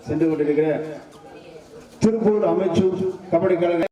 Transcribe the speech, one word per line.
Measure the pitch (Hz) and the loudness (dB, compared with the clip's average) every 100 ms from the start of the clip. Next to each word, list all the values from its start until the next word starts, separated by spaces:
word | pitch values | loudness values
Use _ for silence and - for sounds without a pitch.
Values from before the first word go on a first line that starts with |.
| - | -6
சென்று | 151 160 | -2 0
கொண்டிருக்கிற | 151 147 147 156 143 156 147 - - - - - - - - - - | 0 0 0 0 -2 -6 -12 -18 -20 -20 -20 -20 -20 -20 -20 -20 0
திருப்பூர் | 214 226 202 214 190 | 0 2 2 2 2
அமைச்சூர் | 175 185 170 185 185 190 - - | 0 0 2 2 0 -4 -6 -2
கபடி | 165 185 175 | 0 2 2
கழக | 175 170 160 | 0 0 -2